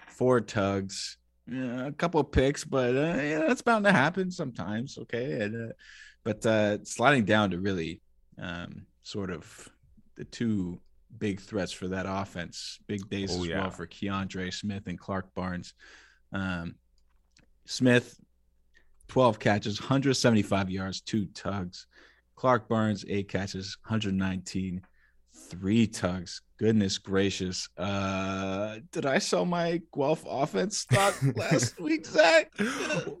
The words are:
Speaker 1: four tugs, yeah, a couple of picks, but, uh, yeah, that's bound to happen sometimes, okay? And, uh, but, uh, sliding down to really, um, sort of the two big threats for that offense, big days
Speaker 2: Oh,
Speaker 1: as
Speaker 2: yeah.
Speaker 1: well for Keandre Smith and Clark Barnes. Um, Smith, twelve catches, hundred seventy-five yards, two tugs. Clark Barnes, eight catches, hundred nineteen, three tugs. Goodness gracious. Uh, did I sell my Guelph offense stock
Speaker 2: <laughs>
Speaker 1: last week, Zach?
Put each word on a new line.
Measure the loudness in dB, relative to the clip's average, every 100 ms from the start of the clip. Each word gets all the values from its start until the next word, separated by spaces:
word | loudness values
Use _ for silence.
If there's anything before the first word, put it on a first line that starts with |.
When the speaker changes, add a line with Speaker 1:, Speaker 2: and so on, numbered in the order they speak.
| -16
Speaker 1:
four | 0 4 4
tugs, | 2 0 2 0 -2 -8 -10 -14 _ _ -10
yeah, | -6 -6 -6 -6
a |
couple | -2 0 2
of | 2
picks, | 4 4 2
but, | -2 0 2 2
uh, | 2 0
yeah, | 0 0 2
that's | 2
bound | 2 4
to | 6
happen | 6 4 0 -4
sometimes, | -4 -8 -6 -4 -4 -6 -10
okay? | -8 -6 -4 -2
And, | -4 -4 -8
uh, | -12 -20 -20 -20 _
but, | -4 0
uh, | 2 4 4 2
sliding | -4 2 4 6 6
down | 4 4
to | 0
really, | -2 -2 -4 -6 _ _ _ -12
um, | -10 -8 -10 -14 -18 _
sort | -10 -8 -6
of | -8 -12 -20 -20 _ _ -20 _ -16
the |
two | -12 -2 0 0 -2 -8 -16 _ _ -6
big | -4 -4
threats | -4 -4 -4
for | -6 -6
that | -4 -4
offense, | -4 -6 -8 -10 -12 -14 -14 -8
big | -8 -6
days | -6 -2 -2
Speaker 2:
Oh, |
Speaker 1:
as | -2
Speaker 2:
yeah. | -2
Speaker 1:
well | -4
for | -6 -12
Keandre | -8 -4 -4 -4 -6 -6
Smith | -6 -6 -6 -8
and | -10
Clark | -6 -6 -6 -6
Barnes. | -6 -6 -10 -18 -20 -20 -20 _ _
Um, | -4 -4 -4 -8 -12 _ _ _ _ _ _ _ _ -12
Smith, | 2 6 6 4 -6 _ _ _ _ _ _ _ _ 0
twelve | 4 6 6
catches, | 2 2 0 -4
hundred | 0 2 2
seventy-five | 4 6 6 4 0 0
yards, | -4 -6 -8
two | -4 -4 -4
tugs. | -6 -6 -4 -6 -10 -20 _ -20 _ _ -2
Clark | 2 2 2
Barnes, | 0 2 -2 -4
eight | -4 -2
catches, | -4 -4 -8 -10 -12
hundred | -4 -2 0
nineteen, | 0 -2 -4 -6 -6 -6 -8 -12 _ _ _ _
three | -20 -16 -6 2 4 2
tugs. | 0 -4 -4 -8 -14 -18 0
Goodness | 4 4 2 -2
gracious. | -2 2 2 0 -6 -6 -10 -6
Uh, | -4 -2 -2 -2 -2 -4 -4 -4 -6 -8 -10
did | -4
I | 0 0
sell | 2 0
my | 0 0 0 -2 -4
Guelph | -2 0 0 -2
offense | -2 -2 0 -2 -4
stock | 2 4 4 2 -2
Speaker 2:
<laughs> |
Speaker 1:
last | 0 0 2 0 -4
week, | -4 -4 0
Zach? | 4 6 6 4 -2 -4 -2 -4 -4 -6 -10